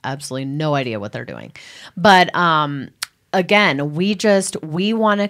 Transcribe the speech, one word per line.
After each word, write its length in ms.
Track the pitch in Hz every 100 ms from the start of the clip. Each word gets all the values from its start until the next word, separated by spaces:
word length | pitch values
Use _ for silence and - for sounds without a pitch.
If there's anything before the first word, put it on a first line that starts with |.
absolutely 440 | 131 139 - 131 135
no 280 | 147 156
idea 240 | 143 123 107
what 140 | 101
they're 140 | 120 117
doing. 260 | 60 57 - - - - -
But, 380 | 202 185 180
um, 540 | - 175 156 147 143 117 _ - _ _
again, 600 | 190 180 208 196 139 147
we 200 | 151 196
just, 420 | 208 214 196 190 -
we 320 | 160 165 208
wanna, 340 | 226 214 202 202